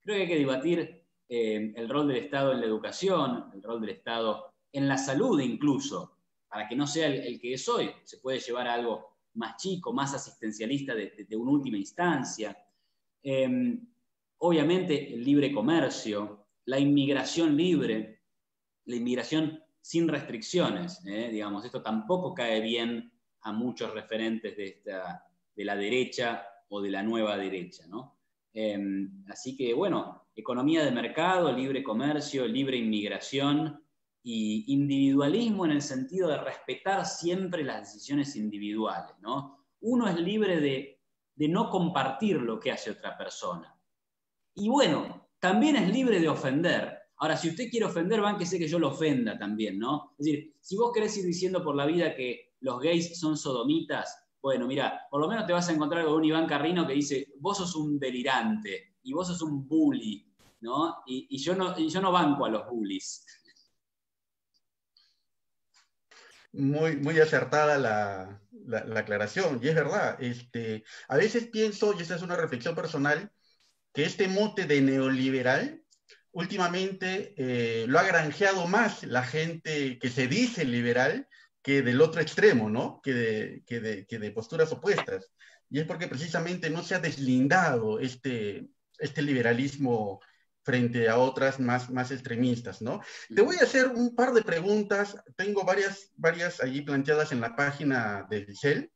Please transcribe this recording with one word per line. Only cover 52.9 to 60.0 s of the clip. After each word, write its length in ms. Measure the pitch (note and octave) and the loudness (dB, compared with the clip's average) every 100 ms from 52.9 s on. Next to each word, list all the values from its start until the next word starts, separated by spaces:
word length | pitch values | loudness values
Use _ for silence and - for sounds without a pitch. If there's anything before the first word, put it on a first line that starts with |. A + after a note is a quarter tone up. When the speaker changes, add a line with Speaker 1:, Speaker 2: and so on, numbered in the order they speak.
| E3+ E3+ - | 0 0 -4
Speaker 1:
son 200 | D#3 D3+ | -2 -2
sodomitas, 800 | D3 B2+ B2 D#3+ D3 B2+ - - _ _ | -2 -2 0 0 0 -6 -6 -12 _ _
bueno, 260 | C#3 B2+ A#2+ | -2 0 0
mira, 340 | C#3 A#2+ - - | -2 -2 -4 -4
por 120 | C#3+ | -2
lo 60 | D#3+ | 0
menos 180 | A3+ | -2
te 80 | F3 | 0
vas 160 | F3 E3+ | 0 2
a 40 | |
encontrar 300 | D#3 D3 E3+ | 0 2 2
con 100 | D#3 | 2
un 100 | D#3 | 4
Iván 200 | D#3 D#3+ E3 | 4 2 2
Carrino 380 | C#3+ D#3 F3+ | 2 2 2
que 80 | C#3 | 2
dice, 400 | C#3 C#3+ C3+ - - | 0 0 -2 -4 -6
"Vos 180 | E3+ G3 | -4 -2
sos 180 | F3 | -4
un 220 | D#3+ D3+ D3 | -2 -2 -2
delirante", 960 | C3 B2 C3 B2+ A2+ G#2+ G2+ F#2 - _ | -2 -2 0 0 0 -2 -4 -10 -12 _
y 80 | B2+ | -6
vos 140 | D3+ F3+ | -4 -4
sos 140 | F3 | -4
un 240 | D#3+ C#3 C3+ | -4 -4 0
bully, 600 | D#3+ D3+ B2 | 4 4 2